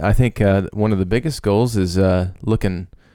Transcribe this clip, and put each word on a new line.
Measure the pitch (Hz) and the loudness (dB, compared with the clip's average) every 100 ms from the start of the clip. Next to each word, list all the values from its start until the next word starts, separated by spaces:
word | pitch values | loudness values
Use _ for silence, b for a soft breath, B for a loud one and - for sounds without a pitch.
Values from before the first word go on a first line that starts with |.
I | 92 | 0
think, | 104 123 - | 2 2 2
uh, | 101 98 92 | 2 2 0
one | 104 107 | -2 0
of | 98 | 0
the | 92 | 0
biggest | 113 156 139 | -2 -2 -4
goals | 104 101 123 110 | 0 0 0 0
is, | 92 87 | 0 2
uh, | 95 92 92 - | 2 2 -2 -6
looking, | - 110 101 90 92 - b | -4 -2 -2 -4 -10 -18 b